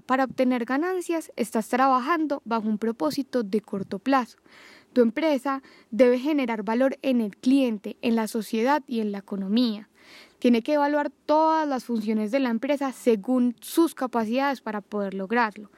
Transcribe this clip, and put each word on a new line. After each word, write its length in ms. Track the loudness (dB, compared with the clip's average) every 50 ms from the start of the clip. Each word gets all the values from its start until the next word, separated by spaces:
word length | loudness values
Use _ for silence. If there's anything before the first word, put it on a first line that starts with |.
| -4
para 180 | -2 0 0 0
obtener 400 | 0 0 0 0 0 0 0 -2
ganancias, 680 | -2 -2 -2 -2 -2 -2 -4 -4 -4 -4 -4 -6 -6 -6
estás 320 | -6 -6 -4 -2 -4 -4
trabajando 760 | -2 0 2 4 4 2 2 0 0 0 0 0 -2 -4 -6 -6
bajo 240 | -4 -4 -2 -2 -2
un 80 | -2
propósito 640 | -2 -2 -4 -2 -2 -2 -2 -2 -4 -6 -4 -4 -4 -2
de 160 | -2 -2 -4
corto 400 | -4 -4 -8 -8 -6 -6 -8 -6
plazo. 380 | 0 2 2 2 0 -2 -8 _ _ _ -20 -20 -20 -20 -20 -20 _ _ 2
Tu 80 | 4
empresa 600 | 4 4 2 0 2 2 2 0 0 -2 -6 -6 -8 -14 -20 -20 _ -2
debe 280 | 4 6 6 6 6
generar 460 | 4 2 0 0 0 0 -2 -2 -4 -4
valor 340 | -2 0 2 2 2 0 -2
en 180 | -2 0 0 0
el 160 | 0 -2 -4
cliente, 640 | -4 0 2 4 4 4 2 0 -4 -8 -10 -10 _
en 140 | -2 0 0
la 140 | 0 0 -2
sociedad 520 | -2 -4 -4 -2 -2 0 2 2 2 0 0
y 140 | -2 -4 -4
en 100 | -4 -4
la 60 | -6
economía. 720 | -8 -10 -8 -8 -6 -4 0 0 2 2 0 -2 -6 -10 -18 _ _ -20 -20 -20 -20 -20 -20 _ 0
Tiene 240 | 2 2 2 2 2
que 120 | 0 0
evaluar 360 | 2 2 2 0 0 -2 -4 -6 _ _
todas 420 | 0 2 4 4 4 2 2 0
las 160 | -2 -4 -4 -4
funciones 480 | -4 -4 -2 -2 -2 -2 -2 -2 0
de 80 | 0 0
la 100 | 0 0
empresa 440 | -2 -2 -2 -2 -2 -2 -2 -4 -6
según 640 | -2 0 2 2 2 2 0 0 2 2 0 -2 _
sus 340 | -12 -4 0 2 2 2 0
capacidades 680 | -4 -6 -4 -2 -2 -2 -2 -2 -2 0 -2 -2 -4
para 180 | -6 -8 -8 -8
poder 340 | -8 -6 -6 -6 -4 -4 -6
lograrlo. 560 | -8 -6 -2 0 0 0 0 -4 -8 -18 -20 _